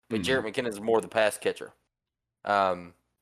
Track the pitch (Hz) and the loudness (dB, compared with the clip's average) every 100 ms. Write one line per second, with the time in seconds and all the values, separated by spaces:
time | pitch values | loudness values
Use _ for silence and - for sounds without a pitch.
0 | - 110 90 131 110 117 123 101 110 110 | -6 -4 0 0 0 -4 -4 -4 2 2
1 | 95 113 107 - 98 - - _ _ _ | 2 2 2 2 -4 -4 -10 _ _ _
2 | _ _ _ _ 98 101 95 90 87 _ | _ _ _ _ 0 2 2 0 -8 _
3 | _ _ | _ _